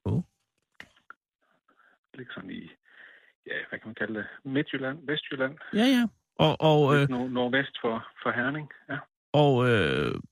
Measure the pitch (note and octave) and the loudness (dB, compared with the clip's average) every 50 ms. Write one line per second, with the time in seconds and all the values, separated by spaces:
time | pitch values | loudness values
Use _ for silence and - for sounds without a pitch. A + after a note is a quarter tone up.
0 | _ F#2+ G#2+ D#3+ F3 - _ _ _ _ _ _ _ _ _ - - - _ _ | _ -2 -2 -2 -4 -6 _ _ _ _ _ _ _ _ _ -20 -20 -20 _ _
1 | _ _ - _ _ _ _ _ _ _ _ _ _ _ _ _ _ _ _ _ | _ _ -20 _ _ _ _ _ _ _ _ _ _ _ _ _ _ _ _ _
2 | _ _ - C3+ B2 - - - - F#2 F#2 - - - - _ _ _ _ - | _ _ -18 -18 -16 -14 -14 -14 -12 -12 -12 -12 -14 -16 -20 _ _ _ _ -20
3 | - - - - _ _ _ _ _ - - - - - A2+ G#2+ - A2 A2+ - | -20 -20 -20 -20 _ _ _ _ _ -10 -10 -10 -8 -10 -12 -12 -12 -14 -10 -8
4 | - A2 A2 G#2 G2+ - - - _ C#3 C3+ C#3+ D3+ - - C3+ C3 C3 C#3 E3 | -8 -6 -6 -8 -10 -12 -16 -14 _ -4 -2 -2 -2 -2 -6 -6 -6 -6 -8 -8
5 | C#3 B2+ D3+ D3+ - - E3+ C3 C3 C3+ D#3 - - - - G#3 A3+ C4+ C4+ A#3+ | -8 -6 -6 -6 -6 -8 -6 -4 -4 -6 -6 -10 -14 -6 -2 2 2 4 4 2
6 | A#3+ - - _ _ _ _ - D#3 D#3 - - D#3 D#3 D3+ D3+ D3 C3 D3 C#3+ | 2 0 -4 _ _ _ _ 2 2 2 2 2 4 4 6 6 6 6 6 4
7 | C#3 C3+ B2+ B2 B2+ C3 B2 B2 B2 A#2+ B2 C3+ C3+ - - - - A#2+ A2+ A2 | 4 2 0 -2 -4 -2 -2 -2 0 2 2 0 0 -2 -6 -6 -4 -4 -4 -4
8 | - - - - - A#2+ A2+ B2 B2 C3+ C#3+ D3+ D3+ - - - _ - D3 D3+ | -8 -12 -18 -6 -4 -4 -2 -2 -2 -2 -4 -4 -8 -12 -16 -20 _ -10 -10 -10
9 | - - _ _ _ _ - D3 D3 C#3+ C3 A#2+ B2+ B2 A#2 G2+ E2+ C#2+ C2 C#2 | -10 -14 _ _ _ _ 4 6 6 6 6 6 4 4 4 4 4 2 2 0
10 | C#2 A1+ G1+ - - - | 0 -2 -4 -6 -10 -14